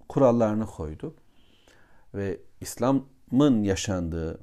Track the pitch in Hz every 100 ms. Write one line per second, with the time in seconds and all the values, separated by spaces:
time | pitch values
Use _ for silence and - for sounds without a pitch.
0 | - - 131 117 110 107 107 - 78 78
1 | 147 - _ _ _ _ _ _ _ -
2 | - 98 98 87 - - - - 120 139
3 | 135 _ - 123 147 113 101 92 - 92
4 | 85 82 82 82